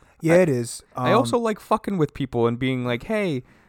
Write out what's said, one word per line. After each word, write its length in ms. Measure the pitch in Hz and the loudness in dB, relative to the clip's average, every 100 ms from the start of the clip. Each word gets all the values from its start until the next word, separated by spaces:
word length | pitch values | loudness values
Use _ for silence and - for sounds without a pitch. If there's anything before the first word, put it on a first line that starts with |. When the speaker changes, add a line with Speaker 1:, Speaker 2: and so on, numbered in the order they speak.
| _ _ | _ _
Speaker 1:
Yeah, 140 | 160 | 4
Speaker 2:
I, 40 | 170 | 4
Speaker 1:
it 120 | 180 | 4
is. 320 | 123 117 - - - | 2 -2 -10 -14 -4
Speaker 2:
I 160 | 131 | 2
Speaker 1:
Um, 80 | 214 | 2
Speaker 2:
also 180 | 233 240 | 2 0
like 220 | 226 214 | -2 -4
fucking 400 | - 214 - 196 | -2 -2 -2 -2
with 160 | 147 - | -2 -2
people 320 | 139 117 117 | -4 0 0
and 100 | 120 | 0
being 280 | 131 127 123 | -2 -2 -4
like, 180 | 120 | -6
"Hey, 300 | - 220 190 131 | -4 -4 -2 -4
you 60 | - _ | -8 _